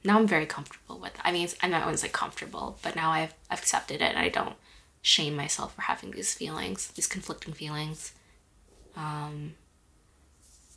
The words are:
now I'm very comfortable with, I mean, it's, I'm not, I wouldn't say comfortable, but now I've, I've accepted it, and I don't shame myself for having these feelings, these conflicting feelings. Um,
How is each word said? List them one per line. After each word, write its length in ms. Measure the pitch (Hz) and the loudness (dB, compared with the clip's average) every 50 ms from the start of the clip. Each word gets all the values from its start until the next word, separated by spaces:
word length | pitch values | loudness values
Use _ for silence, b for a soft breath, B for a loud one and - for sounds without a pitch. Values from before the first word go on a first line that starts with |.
| - | 4
now 140 | 190 208 220 | 6 6 8
I'm 80 | 226 | 8
very 200 | 202 185 156 156 | 6 6 4 2
comfortable 520 | 156 - - 143 - - - - - - - | 0 -4 -8 -10 -10 -14 -18 -16 -14 -14 -12
with, 140 | - 92 - - - | -10 -10 -8 -2 0
I 80 | 175 175 | 2 2
mean, 120 | 175 175 | 2 0
it's, 100 | 175 - - - | -2 0 0 2
I'm 80 | 180 | 2
not, 120 | 175 156 - | 4 2 2
I 40 | |
wouldn't 140 | - 156 - | 2 0 0
say 80 | - - | 0 0
comfortable, 720 | - - - - - - - - - - 67 64 - - - | 0 0 -2 -2 -4 -6 -10 -8 -8 -8 -8 -8 -8 -6 -6
but 140 | 160 - | -4 -2
now 140 | 165 160 160 | 0 2 2
I've, 240 | 160 160 160 160 - - - - | 4 2 2 -2 -4 -10 -8 -6
I've 100 | 180 - | -6 0
accepted 360 | - - - - - - 139 151 | 2 2 2 2 0 -2 0 2
it, 40 | - - | 2 2
and 80 | - 80 | 4 4
I 100 | 82 87 | 2 2
don't 280 | - 85 87 - - b b b b b b b b _ - | 2 2 0 -2 -4 b b b b b b b b _ 4
shame 340 | - - - 156 147 147 | 4 6 6 4 2 0
myself 380 | 143 143 147 - - - - - | -2 -2 -2 -2 -2 -2 -4 -4
for 80 | - - | -2 -2
having 280 | - - - - - - | 0 0 -2 -4 -8 -8
these 220 | - - - - | -4 -2 -2 -2
feelings, 540 | - - 151 156 - - 185 190 190 - - | -2 -4 -6 -4 -4 -4 -4 -4 -4 -6 -8
these 180 | - - - | -2 -2 -2
conflicting 460 | - - 190 - - - - - 160 156 | 0 0 -4 -6 -6 -8 -8 -10 -10 -10
feelings. 580 | - 156 151 151 151 151 151 156 - - - b b b b b b _ _ _ - - - - - - - - | -8 -8 -6 -4 -4 -4 -4 -6 -8 -10 -12 b b b b b b _ _ _ -20 -20 -20 -20 -20 -20 -16 -10
Um, 580 | 160 156 151 151 151 147 151 147 147 147 156 156 - _ _ _ _ _ _ _ _ _ _ _ _ _ _ _ _ - - - - - - - | -8 -6 -4 -4 -4 -6 -6 -6 -8 -8 -10 -12 -14 _ _ _ _ _ _ _ _ _ _ _ _ _ _ _ _ -20 -20 -20 -20 -20 -20 -20